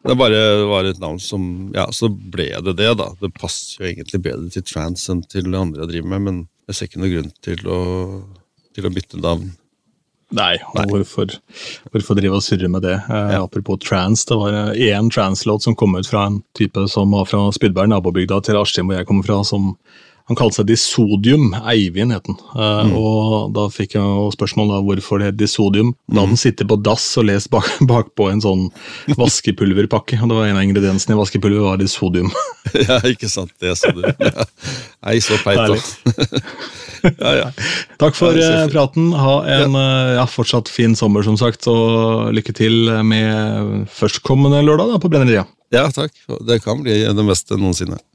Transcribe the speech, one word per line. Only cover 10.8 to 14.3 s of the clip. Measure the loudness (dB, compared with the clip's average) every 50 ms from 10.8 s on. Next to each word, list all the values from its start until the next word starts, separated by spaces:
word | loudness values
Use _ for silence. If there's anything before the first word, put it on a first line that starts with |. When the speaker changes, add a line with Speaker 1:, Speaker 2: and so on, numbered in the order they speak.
Speaker 1:
Nei. | -2 -2
Speaker 2:
hvorfor, | -2 -2 -2 -4 -4 -4 -4 -4 -6 -14 _ _ -20 -18 -16 -16 -16 -18 _ -6 -6
hvorfor | -6 -2 0 0
drive | 0 2 0 0
og | 0
surre | 0 -2 -2 -2 0 -2 -2
med | -2
det? | -2 -2 -2 -2 -4
Eh, | -4 -4 -2 -2 -2 -2
Speaker 1:
Ja. | -2 -2
Speaker 2:
apropos | -4 -6 -8 -4 -4 -6
trance, | -6 -4 -2 -2 0 2 2 0 0 0
det | 0